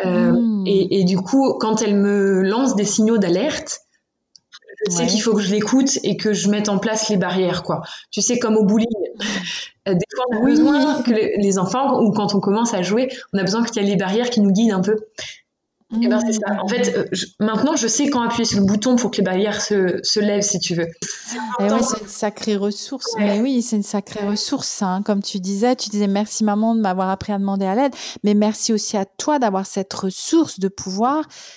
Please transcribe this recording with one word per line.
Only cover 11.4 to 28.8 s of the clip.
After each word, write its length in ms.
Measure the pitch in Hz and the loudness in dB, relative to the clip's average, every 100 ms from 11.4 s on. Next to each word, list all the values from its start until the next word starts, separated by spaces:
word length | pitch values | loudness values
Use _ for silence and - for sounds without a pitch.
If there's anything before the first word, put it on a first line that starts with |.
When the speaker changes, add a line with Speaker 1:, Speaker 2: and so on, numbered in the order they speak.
| 202 190 | 2 2
Speaker 1:
enfants, 420 | 185 247 262 254 | 0 0 0 2
ou 80 | 220 | 2
quand 220 | 214 - | 2 0
on 60 | 196 | 0
commence 320 | 196 208 233 | 2 0 0
à 80 | 190 | 0
jouer, 260 | 180 220 262 - - | 0 0 -2 -6 -6
on 60 | 196 | -2
a 40 | |
besoin 180 | 190 220 | 0 0
qu'il 160 | 226 220 | -2 0
y 40 | 202 | 0
ait 20 | |
les 80 | 202 | 0
barrières 340 | 185 214 240 | 0 0 0
qui 100 | 220 | 2
nous 100 | 202 | 4
guident 220 | 196 226 | 4 4
un 80 | 190 | 2
peu. 160 | 185 214 - - - - _ _ _ _ - 226 | 2 0 -2 -16 -16 -16 _ _ _ _ -6 -2
Eh 60 | 240 | 2
ben, 100 | 233 | 2
c'est 120 | 233 | 0
ça. 220 | 214 202 | -2 -2
Speaker 2:
Mhm. 60 | 190 | -4
Speaker 1:
En 60 | 202 | -2
fait, 280 | 240 - 160 | 0 0 0
euh, 80 | - | -2
je... 140 | 185 - - | -4 -6 -2
maintenant, 380 | 214 214 277 311 | 0 2 0 0
je 100 | 226 | 0
sais 220 | - 285 | 0 0
quand 140 | 247 | 2
appuyer 220 | 233 233 226 | 0 0 0
sur 120 | 202 | 2
le 40 | |
bouton 320 | 196 208 254 247 | 2 2 2 2
pour 140 | 220 | 0
que 80 | - | 0
les 40 | |
barrières 380 | 190 185 208 208 | 0 0 -2 -2
se, 400 | - 202 185 - | -2 0 0 0
se 180 | - 214 | -2 0
lèvent, 200 | 208 202 | 0 0
si 160 | - 185 | 0 -2
tu 160 | - | -2
veux. 120 | 170 165 - | -2 -4 -6
C'est 340 | - - - 240 | -12 -12 -12 -10
Speaker 2:
Eh 260 | 226 - | -8 -2
Speaker 1:
important. 120 | 202 226 | 0 2
Speaker 2:
ouais, 60 | 226 220 | 0 -4
c'est 40 | |
une 60 | 208 | -8
sacrée 480 | - 208 208 220 202 | -6 -6 -4 -4 -2
ressource. 480 | 202 208 - 262 233 226 | -2 -4 -8 -8 -6 -2
Speaker 1:
Ouais. 60 | |
Speaker 2:
Mais 160 | 208 202 | 0 2
oui, 180 | 262 254 | 0 0
c'est 140 | 233 214 | 0 -2
une 60 | |
sacrée 440 | 202 202 196 214 202 | -2 -4 -6 -6 -4
ressource, 400 | 202 - 262 - | -2 -2 -4 -4
ça, 180 | - 190 | -2 -2
hein. 160 | 185 | -2
Comme 200 | 208 202 | 0 -2
tu 160 | - 196 | -2 -6
disais, 380 | 185 196 240 247 | -4 0 0 0
tu 140 | 208 | -2
disais, « 160 | 208 202 | -2 0
Merci 360 | 196 214 - | 0 -2 0
maman 300 | 214 208 226 | 0 2 2
de 60 | 226 | 2
m'avoir 300 | 196 185 190 | 0 0 -2
appris 220 | 190 - | -2 -4
à 60 | 202 | -2
demander 280 | 196 196 190 | -2 -2 0
à 80 | |
l'aide », 180 | 214 277 - - - | 2 0 -2 -14 -4
mais 80 | 208 | 2
merci 380 | 208 214 214 - | 4 2 0 0
aussi 240 | 214 | -2